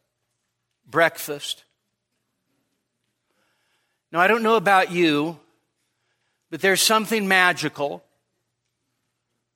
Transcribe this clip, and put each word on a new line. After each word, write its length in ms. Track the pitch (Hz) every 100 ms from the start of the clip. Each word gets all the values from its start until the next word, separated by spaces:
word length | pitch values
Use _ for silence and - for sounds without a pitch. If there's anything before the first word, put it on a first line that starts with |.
| _ _ _ _ _ _ _ _ _
breakfast. 800 | 143 165 - - 143 - - _ _ _ _ _ _ _ _ _ _ _ _ _ _ _ _ _ _ _ _ _ _ _ _ _
Now, 120 | 165
I 60 | 185
don't 140 | 233
know 140 | 220 226
about 340 | 190 190 185
you, 480 | 175 170 147 156 156 _ _ _ _ _ _ _ _ _ _ _
but 120 | 156
there's 200 | 190 185
something 460 | - 220 208 226 196
magical 800 | 190 180 151 151 - 143 175 _ _ _ _ _ _ _ _ _ _ _ _ _ _ _